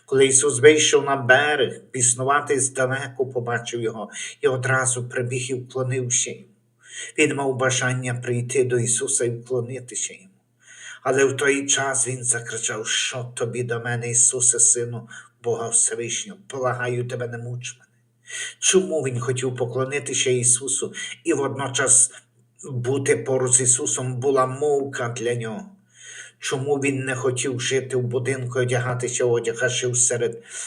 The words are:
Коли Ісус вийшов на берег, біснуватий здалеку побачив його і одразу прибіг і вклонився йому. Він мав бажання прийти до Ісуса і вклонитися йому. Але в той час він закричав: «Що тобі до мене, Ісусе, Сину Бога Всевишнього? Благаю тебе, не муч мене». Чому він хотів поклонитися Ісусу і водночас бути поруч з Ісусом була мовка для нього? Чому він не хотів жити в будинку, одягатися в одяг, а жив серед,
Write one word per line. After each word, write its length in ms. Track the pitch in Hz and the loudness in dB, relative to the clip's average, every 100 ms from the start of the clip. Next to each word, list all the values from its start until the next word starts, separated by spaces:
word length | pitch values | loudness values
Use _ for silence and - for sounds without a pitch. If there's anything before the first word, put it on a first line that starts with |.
| - | -2
Коли 200 | 135 135 | 4 4
Ісус 340 | 127 147 127 | 4 2 8
вийшов 460 | 147 151 - 147 139 | 10 10 6 4 4
на 100 | 135 | 2
берег, 640 | 123 131 147 147 117 - - | 6 6 6 2 0 -2 -8
біснуватий 640 | 131 123 - 131 143 143 139 | 0 2 2 2 2 2 0
здалеку 720 | - - 127 135 135 - 127 | 0 0 0 0 -4 -4 -4
побачив 500 | 123 117 120 - 120 | -4 -4 -4 -4 -4
його 280 | 110 107 104 - - - | -4 -4 -10 -10 -12 -2
і 60 | 143 | 0
одразу 640 | 127 127 131 123 127 120 | 0 0 0 0 -2 -4
прибіг 380 | 131 123 127 127 | -4 -2 -4 -4
і 40 | |
вклонився 800 | 127 123 131 127 131 123 - 123 | -6 -6 -4 -2 -2 -2 -2 -2
йому. 140 | 95 - _ _ _ - - - - | -6 -16 _ _ _ -20 -16 -6 2
Він 180 | 147 135 | 2 2
мав 200 | 139 123 | -2 0
бажання 600 | 131 127 127 127 127 123 | 0 2 0 -2 -4 -4
прийти 480 | - 120 120 143 | -2 -2 0 0
до 160 | 123 123 | 2 2
Ісуса 460 | 110 - 135 - 117 | 2 0 0 0 0
і 40 | |
вклонитися 840 | 117 - 127 117 127 - 104 - | -2 -4 -4 -4 -8 -10 -8 -8
йому. 160 | 107 - _ _ _ - - - - | -10 -20 _ _ _ -20 -20 -20 -8
Але 220 | 127 131 135 | 0 4 4
в 120 | 123 | 4
той 300 | 143 139 139 | 2 2 2
час 400 | - 135 131 123 | 0 0 -2 -2
він 160 | 127 | -4
закричав: 640 | 120 117 120 113 - 113 110 | -2 -4 -4 -6 -6 -4 -4
«Що 440 | - - 131 123 - | -2 -2 -6 -8 -6
тобі 280 | 120 120 | -6 -4
до 160 | 123 117 | -4 -4
мене, 300 | 120 120 120 | -4 -4 -2
Ісусе, 500 | 117 - 127 127 120 | 2 2 4 2 4
Сину 500 | - 120 120 120 - - - _ | 4 2 -2 -6 -12 -18 -20 _
Бога 260 | - 113 - | -4 -4 0
Всевишнього? 720 | - - 117 117 - 107 95 - | 0 0 -2 -6 -6 -8 -14 -12
Благаю 580 | 135 127 123 123 123 120 | -4 -2 -2 -4 -4 -4
тебе, 200 | 123 120 | -6 -8
не 100 | 117 | -8
муч 360 | 120 123 123 | -10 -10 -10
мене». 180 | - _ _ _ _ - - - - | -14 _ _ _ _ -14 -10 -10 -4
Чому 420 | - 190 - 160 | 2 4 4 0
він 180 | 135 123 | -2 -2
хотів 360 | 131 123 131 123 | -2 -2 -2 -2
поклонитися 720 | 123 127 131 143 139 131 131 | -2 -2 -2 -4 -4 -2 2
Ісусу 640 | 123 120 - 135 - - - - - | 2 4 2 0 -4 -4 -8 -12 -6
і 100 | 165 | -2
водночас 800 | 143 139 123 135 123 - - - - - _ _ _ | 0 0 -2 -4 0 4 4 4 0 -20 _ _ _
бути 540 | - 127 120 139 139 147 | -10 -6 -2 0 2 2
поруч 340 | - 131 127 | 2 0 2
з 100 | 120 | 2
Ісусом 580 | 127 - 147 - 127 123 | 2 0 0 -2 -4 -2
була 260 | 135 135 127 | 2 4 2
мовка 640 | 135 151 143 139 - 120 | 0 0 0 0 -4 -6
для 260 | 120 117 120 | -4 -2 -2
нього? 360 | 113 104 95 - _ - - - - _ | -4 -8 -12 -18 _ -20 -20 -18 -20 _
Чому 360 | - 143 135 143 | -4 -2 0 0
він 300 | 139 131 131 | 2 0 -2
не 100 | 127 | -2
хотів 460 | 131 123 143 120 | -2 0 -2 -2
жити 360 | - 131 113 127 | 0 -2 0 -2
в 40 | |
будинку, 580 | 123 127 127 135 123 127 | 0 -2 -2 -2 -2 -2
одягатися 640 | 123 127 123 123 117 - 123 | 0 0 -2 -4 -4 0 2
в 60 | |
одяг, 280 | 117 113 113 | 2 0 0
а 80 | 156 | 0
жив 280 | - 127 120 | 0 0 2
серед, 460 | - 120 117 - - - | 2 2 -2 -4 -12 -12